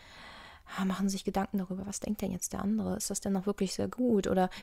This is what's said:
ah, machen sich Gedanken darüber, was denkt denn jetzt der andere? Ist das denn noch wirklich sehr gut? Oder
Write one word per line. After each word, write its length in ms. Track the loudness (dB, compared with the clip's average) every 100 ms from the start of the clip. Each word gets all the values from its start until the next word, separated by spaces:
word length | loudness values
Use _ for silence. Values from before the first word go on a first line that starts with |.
| -20 -20 -18 -18 -18 -20 -12 -2
ah, 80 | 0
machen 240 | 2 0
sich 140 | 0
Gedanken 340 | 0 0 0 -2
darüber, 280 | -2 -6 -6
was 140 | -6
denkt 220 | -4 -2
denn 100 | -2
jetzt 220 | -2 -4
der 80 | -2
andere? 340 | 0 0 0 -2
Ist 140 | -2
das 100 | -2
denn 140 | 0
noch 100 | 0
wirklich 300 | 0 0 0
sehr 120 | 0 -2
gut? 420 | 2 4 4 6
Oder 200 | 4 4 2